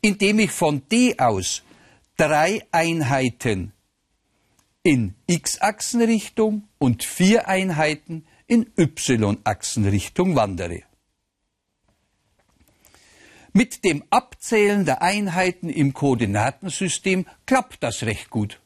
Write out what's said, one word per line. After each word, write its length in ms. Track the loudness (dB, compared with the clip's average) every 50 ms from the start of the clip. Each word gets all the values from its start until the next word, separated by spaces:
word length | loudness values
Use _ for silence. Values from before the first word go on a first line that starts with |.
indem 380 | 2 0 0 2 0 2 2 2
ich 120 | 2 0
von 360 | 0 -2 0 0 0 -2 -2 _
D 280 | 2 2 4 2 2 2
aus 460 | 2 2 2 0 -2 -4 -6 -8 _ _ -20 _ _ _ _ _ _ _ _ 0
drei 480 | 0 2 4 2 2 2 0 -4 -6 _
Einheiten 1000 | -2 0 0 0 0 -2 0 0 0 0 0 -2 -4 _ -4 -2 -2 -2 -4 -10 -12 _ _ _ _ _ _ _ _ _ _ _ _ _ _ _ _ _ _ _ _ _ _
in 320 | 2 2 2 0 -2 -6 _ _
X-Achsenrichtung 1400 | -4 -4 -2 -2 -6 -6 -2 -2 -2 -2 -4 -10 -4 0 0 2 2 2 0 -2 -6 _ 0 0 0 0 -4 -8 _ _ _
und 260 | 0 0 0 0 -4
vier 440 | -10 -2 0 2 4 4 2 2 0
Einheiten 760 | -2 -2 -2 -2 -2 0 0 0 -2 -4 _ -14 -14 -14 -14 _ _ _ _
in 260 | _ 0 0 0 0 _ 0
Y-Achsenrichtung 1600 | 0 0 0 -6 -2 0 0 2 2 0 0 -2 _ -6 -6 -4 -6 -8 -4 0 0 2 0 0 -2 -4 -2 -2 0 2 2
wandere. 480 | 2 0 0 -2 -6 -8 -8 -8 -10 -14 _ _ _ _ _ _ _ _ _ _ _ _ _ _ _ _ _ _ _ _ _ _ _ _ _ _ _ _ _ _ _ _ _ _ _ _ _ _ _ _ _ _ _ _ _ _ _ _ -20 _ -20 -20 _
Mit 320 | _ 2 2 2 -2 -2 0
dem 200 | 0 0 0 -2 _
Abzählen 720 | 0 0 0 _ -20 -16 -8 -2 2 2 4 4 4 2 2
der 160 | 0 0 0
Einheiten 680 | 0 0 0 0 -4 -2 -2 0 0 0 -2 -4 -8 -6
im 240 | -2 0 0 0 0
Koordinatensystem 1300 | 0 0 0 2 2 0 -2 0 0 0 -2 -2 _ -12 -10 -6 -4 -4 -4 -4 -4 _ -2 -2 -2 -2 -6 -12 _ _ 0
klappt 340 | 0 0 0 -2 -10 -6
das 220 | -6 -6 -4 -4 -4
recht 260 | -4 -4 -6 -8 _
gut. 300 | -4 -4 -4 -4 -6 _ _